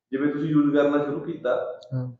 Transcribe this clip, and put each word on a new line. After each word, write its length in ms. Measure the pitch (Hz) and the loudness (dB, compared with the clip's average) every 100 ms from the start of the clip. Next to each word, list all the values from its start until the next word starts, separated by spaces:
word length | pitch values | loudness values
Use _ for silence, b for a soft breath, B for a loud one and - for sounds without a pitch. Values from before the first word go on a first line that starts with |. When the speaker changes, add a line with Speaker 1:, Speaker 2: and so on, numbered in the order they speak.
| - | -8
Speaker 1:
ਜਿਵੇਂ 160 | 135 147 | -2 -2
ਤੁਸੀਂ 220 | 147 160 | 0 0
ਯੂਜ਼ 260 | 147 143 143 | 4 4 4
ਕਰਨਾ 220 | 143 147 | 4 2
ਸ਼ੁਰੂ 160 | 139 143 | -2 -4
ਕੀਤਾ, 600 | 170 151 123 - - - - | -6 -6 -2 -2 -2 -10 -8
Speaker 2:
ਹਾਂ। 180 | 131 127 | -6 -6